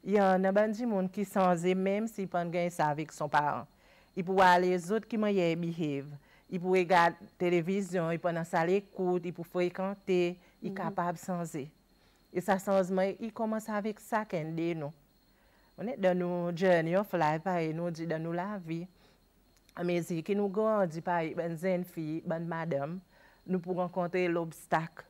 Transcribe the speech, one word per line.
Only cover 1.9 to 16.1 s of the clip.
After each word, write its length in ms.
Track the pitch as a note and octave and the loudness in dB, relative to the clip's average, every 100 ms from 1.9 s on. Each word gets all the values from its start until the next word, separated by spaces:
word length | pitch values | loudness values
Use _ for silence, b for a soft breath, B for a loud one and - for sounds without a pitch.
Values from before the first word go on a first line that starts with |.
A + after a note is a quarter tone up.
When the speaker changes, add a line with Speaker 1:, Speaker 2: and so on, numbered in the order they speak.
| G3+ A3+ | 0 -2
Speaker 1:
si 140 | - F#3+ | -6 -4
pa 120 | F3 | -2
n 80 | F3 | -2
gen 160 | F3 F3 | -2 -2
sa 180 | F3 D3+ | 0 0
avèk 200 | D3 D#3 - | 0 -6 -6
son 160 | D3+ | 0
paran. 340 | D3 D3 - - b b b b - | 0 0 -4 -8 b b b b -6
I 40 | |
pou 200 | F3+ F#3+ | 0 6
wa 120 | F#3 F3+ | 8 8
lezòt 480 | F3+ F3+ E3+ A3 G#3+ | 4 0 0 -4 -2
ki 80 | A3+ | -2
manye 380 | G#3+ G3+ E3+ E3 | 2 2 2 0
behave. 600 | E3+ E3 D#3 C#3 C#3+ C#3+ b b b | -2 -2 -2 -4 -6 -16 b b b
I 120 | F#3 | -6
pou 180 | F3+ F#3 | 2 2
regade 400 | F3 F3+ E3+ E3+ - _ | 6 6 6 2 -18 _
televizyon, 720 | F3+ F3 E3 G3 F#3+ F3+ E3 E3 | 0 2 2 -2 -2 -2 -2 -2
i 40 | |
pou 100 | F3 | -2
nan 140 | E3 E3 | -2 -2
sal 240 | F3 E3 | 0 2
ekout, 540 | G3 G3+ - F#3 F3+ F3 | 2 0 -4 0 0 -2
i 60 | F3 | -10
pou 80 | E3+ | -6
frekante, 880 | F3+ F3 F3 F#3+ G3+ - F3+ F3 F3+ b b | -2 -2 -2 -6 -6 0 2 2 -2 b b
i 80 | G#3+ | -8
Speaker 2:
Mhm. 60 | G3 | -4
Speaker 1:
kapab 420 | F#3 G3 F3 E3+ | -4 -2 -4 -4
sanze. 500 | - F3 E3+ D#3 C#3 _ _ b b b b | -6 -6 -4 -8 -10 _ _ b b b b
E 80 | F3 | -6
sa 160 | F3 G3+ | 0 0
sanjman, 580 | G3 G3 F3+ F#3+ F#3+ - | 2 2 2 2 0 -2
i 100 | A3+ | -10
kòmanse 380 | - A3 A3 G#3+ | -6 -4 -4 -4
avèk 300 | G#3 G#3 G#3+ | -4 -4 -8
sa 260 | - A3 G#3+ | -4 -4 -2
ken 300 | F3+ D#3 E3 | -4 -4 -2
de 180 | E3+ | -2
nou. 200 | E3 D3 - _ _ b b b b b - | -2 -6 -10 _ _ b b b b b -10
Onet, 220 | G3+ C4+ | -8 0
dan 160 | F#3 | 2